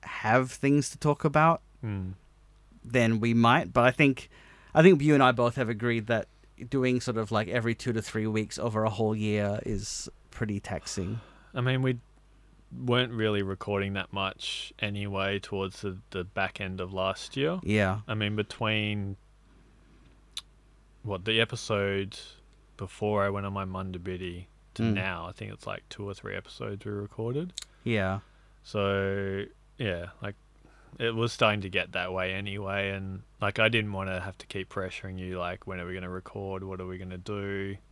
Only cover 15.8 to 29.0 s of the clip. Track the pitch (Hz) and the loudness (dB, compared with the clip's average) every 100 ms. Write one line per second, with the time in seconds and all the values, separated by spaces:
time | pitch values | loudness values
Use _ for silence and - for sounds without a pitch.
15.8 | 101 92 - 95 90 98 95 - 95 92 | -8 -8 -8 -8 -6 -2 -4 -4 -8 -6
16.8 | 92 95 95 98 - 135 147 185 131 107 | -6 -2 -2 -2 -8 -4 -2 -2 0 2
17.8 | 98 98 107 107 104 107 104 - 110 107 | 2 0 -4 -2 0 -2 -4 -4 -2 0
18.8 | 104 104 98 98 _ _ _ - - _ | 0 -2 -4 -8 _ _ _ -20 -20 _
19.8 | - - - - _ - - _ _ - | -20 -20 -20 -20 _ -16 -16 _ _ -20
20.8 | _ - 107 95 101 110 113 - - 104 | _ -12 -6 -4 0 2 2 -2 -2 0
21.8 | 101 98 98 - - - - _ _ - | 2 0 -4 -8 -18 -20 -20 _ _ -12
22.8 | 95 - 107 104 98 101 98 98 95 92 | -12 -4 0 2 2 0 -4 -4 -6 -6
23.8 | 95 90 90 90 90 87 90 - - - | -6 -8 -8 -6 -8 -10 -14 -20 -18 -2
24.8 | 113 101 92 87 85 - 101 104 - 98 | 0 2 -2 -4 -8 -12 -12 -10 -10 -10
25.8 | - - 101 95 101 95 - - 113 101 | -12 -10 -10 -8 -8 -8 -10 -10 -8 -8
26.8 | 107 101 104 - 113 135 180 - - - | -6 -6 -8 -6 -4 -4 -6 -10 -14 -8
27.8 | 117 110 95 98 - _ - _ - 107 | -2 0 0 -2 -6 _ -20 _ -6 -2
28.8 | 98 98 | 0 2